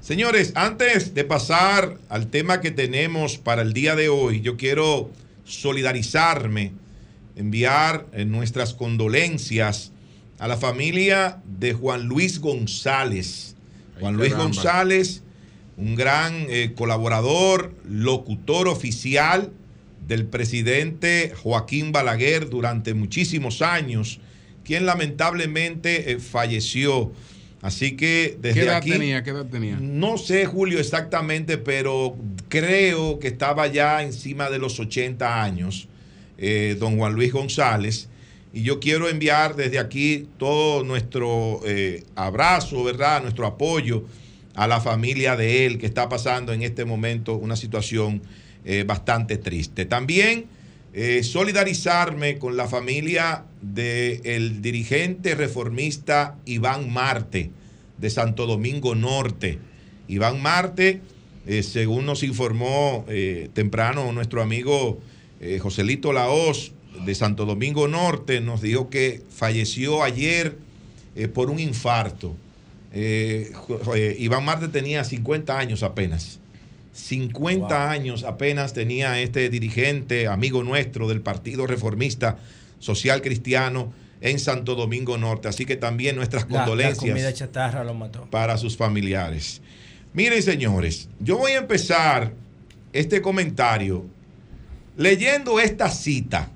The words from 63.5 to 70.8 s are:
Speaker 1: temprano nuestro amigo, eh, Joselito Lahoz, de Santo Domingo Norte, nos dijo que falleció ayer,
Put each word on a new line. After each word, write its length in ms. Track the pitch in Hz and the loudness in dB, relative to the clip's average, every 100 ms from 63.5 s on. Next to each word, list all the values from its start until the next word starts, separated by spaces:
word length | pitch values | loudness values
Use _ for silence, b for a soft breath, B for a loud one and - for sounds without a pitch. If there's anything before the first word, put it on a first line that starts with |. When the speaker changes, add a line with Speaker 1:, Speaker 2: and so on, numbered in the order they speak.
Speaker 1:
temprano 600 | - 107 110 113 139 131 | 0 0 2 0 0 -2
nuestro 280 | 120 117 123 | -2 -4 -2
amigo, 580 | 110 117 127 143 127 98 B B B - | 0 0 2 2 2 -2 B B B -14
eh, 180 | 85 95 | -6 -4
Joselito 520 | 90 92 101 139 147 | -4 -2 0 0 0
Lahoz, 580 | 135 123 147 165 143 - - - - | 2 2 4 2 0 -6 -16 -20 -10
de 100 | 92 98 | -6 0
Santo 280 | 107 104 | 0 0
Domingo 440 | 104 101 131 147 147 | -2 -2 -2 2 2
Norte, 520 | 165 175 147 - 123 | 2 2 0 0 -2
nos 220 | 117 117 | 0 -2
dijo 260 | 107 120 123 | 0 0 0
que 320 | 135 131 113 - | 0 0 -2 -14
falleció 720 | - 110 113 110 - 135 151 | -2 0 0 0 -2 0 2
ayer, 520 | 139 120 147 170 165 - - B | 0 0 0 2 0 -6 -18 B